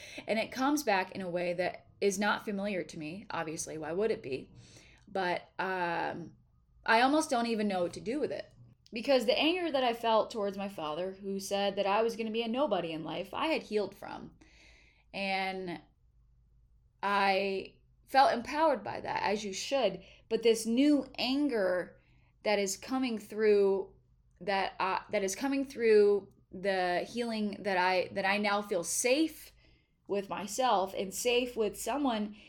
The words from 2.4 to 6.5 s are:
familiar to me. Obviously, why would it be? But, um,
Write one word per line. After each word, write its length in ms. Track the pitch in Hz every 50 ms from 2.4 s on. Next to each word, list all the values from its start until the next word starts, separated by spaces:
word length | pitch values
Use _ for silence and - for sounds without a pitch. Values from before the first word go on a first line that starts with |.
| -
familiar 380 | 220 202 190 196 208 202 180 165
to 140 | - - 170
me. 280 | 151 151 170 202 233 -
Obviously, 480 | - 165 165 160 156 165 - 147 151 156
why 140 | 156 147
would 200 | 170 185 214 220
it 120 | 214 - -
be? 260 | 123 131 135 - - - - - - - - - - - - - -
But, 300 | - 190 185 180 175 - - - _ -
um, 720 | 175 190 185 185 180 175 170 165 160 147 - - 170 - - - _ _